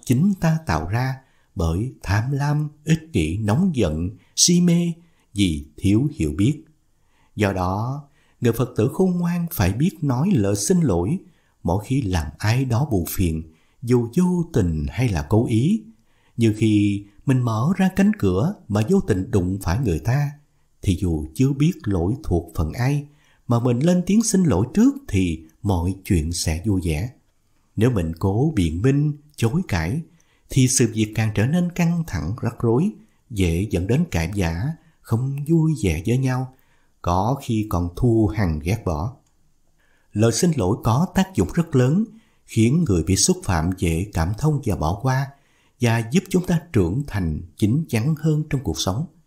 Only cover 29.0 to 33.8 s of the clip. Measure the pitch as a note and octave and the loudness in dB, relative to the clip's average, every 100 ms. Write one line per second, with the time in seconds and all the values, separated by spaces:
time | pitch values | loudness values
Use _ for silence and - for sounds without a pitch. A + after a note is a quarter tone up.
29 | D3 D3 - - A2+ D3 F#3 F2+ D#2+ C#3 | 0 -2 -10 -4 -2 -2 -2 -4 -2 -4
30 | E3 _ _ _ - - B2+ - A#2 G#2+ | -8 _ _ _ -4 2 2 2 0 0
31 | G#2+ A2+ A2 G#2+ A2 F3 F3 E3+ E3+ E3+ | -2 0 -2 0 0 0 -2 0 -2 0
32 | D#3+ D#3+ D2 G#2+ G#2+ - A#2 A#2 F#3+ A3 | -4 -4 -6 -4 -6 -2 0 2 0 -4
33 | - _ - G#2 F2+ E2 G#2+ F#2 | -18 _ -10 -2 0 0 -2 -2